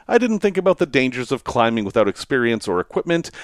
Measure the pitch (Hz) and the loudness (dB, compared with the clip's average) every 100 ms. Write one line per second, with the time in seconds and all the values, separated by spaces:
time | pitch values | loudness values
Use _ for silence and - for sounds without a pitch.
0 | - 233 240 214 208 190 190 175 170 135 | 0 2 2 0 0 0 0 0 0 2
1 | 127 127 120 131 - 123 113 113 98 113 | 0 -2 -4 -4 -2 0 2 0 0 2
2 | 101 - - 135 117 113 - 87 - 185 | 2 0 -4 0 0 -2 -2 -4 -2 -4
3 | 170 170 - - | -2 -2 -4 -12